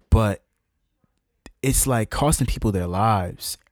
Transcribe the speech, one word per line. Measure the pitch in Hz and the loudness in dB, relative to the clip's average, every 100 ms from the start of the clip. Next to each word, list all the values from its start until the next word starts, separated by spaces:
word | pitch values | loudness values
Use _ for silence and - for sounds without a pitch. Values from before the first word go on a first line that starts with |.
| - | 2
but | 117 107 98 _ _ _ _ _ _ _ _ _ _ - _ | 2 4 -2 _ _ _ _ _ _ _ _ _ _ -20 _
it's, | 135 127 131 | -2 0 0
like, | 120 110 | 0 -2
costing | - 143 156 123 | 0 0 2 0
people | - 113 | -2 -2
their | 98 87 | -2 -2
lives, | 90 113 104 87 - - - _ | 0 2 2 -2 -8 -12 -14 _